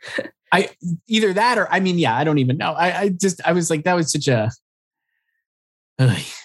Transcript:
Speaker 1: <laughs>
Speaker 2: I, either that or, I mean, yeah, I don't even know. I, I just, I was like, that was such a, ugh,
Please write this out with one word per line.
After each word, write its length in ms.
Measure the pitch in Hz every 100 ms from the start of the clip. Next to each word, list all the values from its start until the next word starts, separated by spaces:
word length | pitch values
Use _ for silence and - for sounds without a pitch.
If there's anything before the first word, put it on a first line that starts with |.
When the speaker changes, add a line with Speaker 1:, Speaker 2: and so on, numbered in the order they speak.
Speaker 1:
<laughs> 320 | - - - - -
Speaker 2:
I, 160 | 175 - - 175 165 -
either 260 | 220 214
that 260 | 185 233 233
or, 120 | 180
I 80 | 180
mean, 200 | 190 175
yeah, 180 | 139 117
I 60 |
don't 160 | 151 151
even 180 | 127 147
know. 140 | 101
I, 280 | 151 180 175
I 80 | 202
just, 300 | 180 196 175 165
I 60 |
was 180 | 175 160
like, 140 | 160
that 100 | 180
was 180 | 175 156
such 160 | 151 143
a, 220 | 117 110 - _ _ _ _ _ _ _ _ _ _ _ _ _ -
ugh, 200 | 131 87 - -